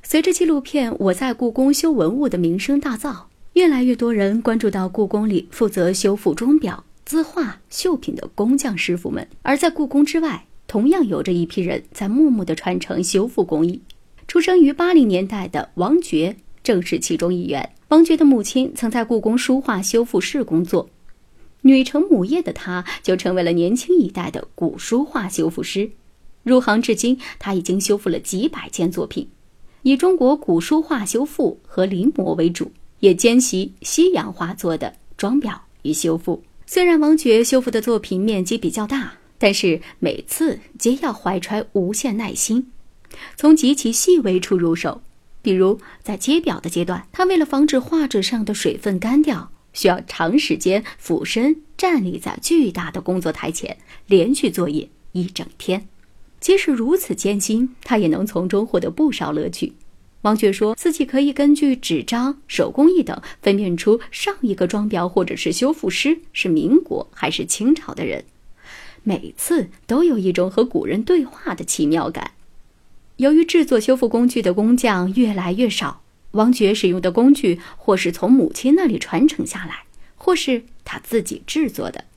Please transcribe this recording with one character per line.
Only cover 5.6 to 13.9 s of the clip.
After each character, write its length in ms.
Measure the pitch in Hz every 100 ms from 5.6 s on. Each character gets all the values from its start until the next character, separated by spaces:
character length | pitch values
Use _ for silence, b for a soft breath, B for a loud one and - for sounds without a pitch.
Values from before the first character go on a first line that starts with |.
| 220
责 240 | 202 175
修 240 | 190 202
复 200 | 202 -
钟 240 | 147 233 302
表、 260 | 196 - - - -
字 160 | 311
画、 360 | 311 - 269 - _
绣 260 | - 370 285
品 180 | -
的 140 | - -
工 220 | - 214 269
匠 200 | 269 180
师 180 | - 175
傅 120 | -
们。 160 | - - -
而 160 | - 277
在 140 | 349
故 160 | 330 285
宫 180 | 277
之 160 | 294 330
外， 240 | 320 175 - - _
同 240 | 214 240
样 160 | 370 247
有 140 | 156
着 100 | -
一 140 | 175 170
批 160 | -
人 200 | 175 - -
在 160 | - 202
默 240 | 240 311
默 140 | 233
地 100 | 175
传 240 | 160 - 180
承 240 | - 160
修 240 | 180 190 226
复 160 | -
工 240 | 175 156 170
艺。 140 | 185 -